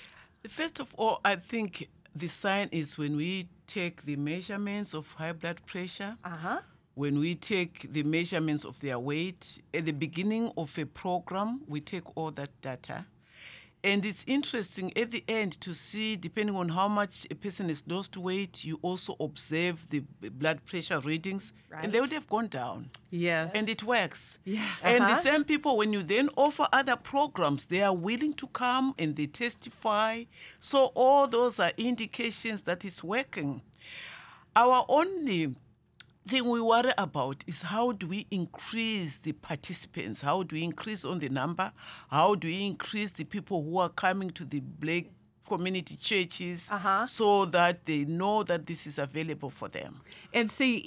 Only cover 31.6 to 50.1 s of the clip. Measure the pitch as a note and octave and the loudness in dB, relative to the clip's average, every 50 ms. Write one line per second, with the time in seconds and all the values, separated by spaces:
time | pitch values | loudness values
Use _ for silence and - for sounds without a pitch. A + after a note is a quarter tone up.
31.6 | F#3 E3+ - - A3+ B3 B3 - A3+ - - - A#3 A#3 G#3 - - A3+ A3 G3+ | 2 2 2 2 0 0 0 0 -2 -6 -4 -4 -2 -2 -2 -2 -2 -2 -4 -4
32.6 | - E3 F3+ F3+ - G3 F3 - - E3 G#3 B3 C#4 - - G3 D3+ C#3 C#3 - | -2 -2 -4 -2 -4 -8 -8 -8 -6 -2 -2 -2 -2 -4 -4 -4 -4 -4 -4 -6
33.6 | - - - - - - - - - - - - - - - - - _ - A3 | -10 -16 -20 -20 -20 -18 -16 -16 -14 -14 -16 -16 -18 -20 -20 -20 -4 _ 6 6
34.6 | A#3+ B3 B3+ B3+ - - - D4 E4 F#4+ G4 F4+ D#4 C4+ G3 E3+ D#3+ C#3 B2+ - | 8 8 8 6 6 6 6 6 6 4 0 -2 0 2 2 2 2 0 -2 -6
35.6 | - _ _ _ _ _ _ - - - _ _ - - A3+ C4 A#3+ A#3+ A#3 A#3 | -12 _ _ _ _ _ _ -18 -18 -18 _ _ -6 -2 0 2 2 2 2 2
36.6 | A3+ A3+ A3+ A#3 A#3+ B3+ A#3+ - G3 D#3+ - D3+ B2+ C3+ C#3 - - - D#3+ - | 4 6 6 6 6 4 2 2 0 -2 0 -2 -2 -2 -4 -6 -8 -8 -6 -6
37.6 | - E3 F#3+ A3 A#3+ B3 A#3 G3 F#3 D#3+ F#3 G#3 - - G#3 F#3 E3+ - - - | -4 -4 0 0 2 0 0 -2 -4 -4 -4 -6 -6 -4 -2 -2 -2 -4 -6 -10
38.6 | - - - A3+ A3+ A3 A3 G3+ F3 D3+ C3 - - D#3 C#3+ - - - D#3+ C#3 | -10 -6 -2 -2 0 0 0 0 -2 -2 -4 -6 -4 -6 -6 -6 -6 -8 -6 -6
39.6 | - - F3+ - - - - - F2+ G2 G#2+ - - C#3 D#3 F#3+ F#3 D3+ D#3+ D#3 | -6 -6 -6 -6 -6 -8 -8 -8 -6 -6 -6 -4 -2 0 0 0 0 -2 -4 -4
40.6 | D#3+ E3+ - - - A3+ A3 F#3+ - C3 F3+ F3 C#3+ C3 C3+ C3+ B2+ D#3+ E3+ - | -4 -4 -4 -6 -8 -6 -4 -4 -4 -2 -4 -4 -2 -2 -2 -2 -2 -2 -2 -2
41.6 | F#3 - - - - - - - - - C3 D3 E3 G3 G#3 F#3 D3+ E3 E3 F#3+ | -4 -4 -6 -12 -18 -18 -18 -18 -8 0 4 6 6 6 6 4 2 -2 -2 -2
42.6 | G3+ G3+ F3 - - - - G#3+ G#3 G3+ - - D3+ - - G#3 - - G3+ E3+ | -2 -2 -4 -4 -6 -6 -4 -4 -4 -4 -4 -8 -8 -6 -6 -8 -6 -2 -2 -2
43.6 | D3 D#3 E3+ F#3 F3+ E3+ F3 - - F#3 F#3 G3 G3 F3+ E3+ - F3 B2+ C#3+ C#3+ | -2 0 0 0 0 0 0 0 0 0 2 0 -2 -6 -6 -8 -8 -6 -6 -6
44.6 | C3 B2+ - - D3 D#3 E3 F3 E3+ - - _ _ _ _ _ - - A3 F3 | -6 -6 -8 -6 -2 -2 0 -2 -2 -4 -12 _ _ _ _ _ -8 -4 -2 -2
45.6 | F3 F#3 F#3 F#3 D#3+ - D3+ D3 - - A3 G3 F3+ E3+ - - F3 F3 F3 E3+ | 0 0 -2 -2 -4 -6 -8 -6 -2 0 2 2 0 0 -4 -6 -6 -6 -4 -4
46.6 | - - G#3 G3 F3+ G3+ F#3+ G3 A3+ B3+ - - A3+ G#3 G3+ G3+ G3 F3+ E3 F3 | -4 -4 -4 -2 0 2 2 2 2 2 2 4 6 6 6 6 6 4 4 6
47.6 | F3 F3 F3+ F3 - - D#3 D3 C#3+ D3 E3 E3+ F#3 G3+ G#3+ G#3+ G#3 - F3 E3+ | 6 6 4 2 -2 -2 0 0 0 0 0 0 2 2 2 2 2 2 0 -2
48.6 | D3 - E3 D3 - D#3 C#3+ - C#3 C3 C3+ D3+ D#3+ D#3+ D3+ D3 - C3 C3 - | -2 -4 -6 -6 -6 -6 -4 -4 -4 -4 -4 -4 -4 -4 -6 -6 -8 -10 -8 -8
49.6 | A2 G2 - D#2 - C#2 - - - - | -10 -8 -8 -8 -10 -10 -12 -16 -20 -20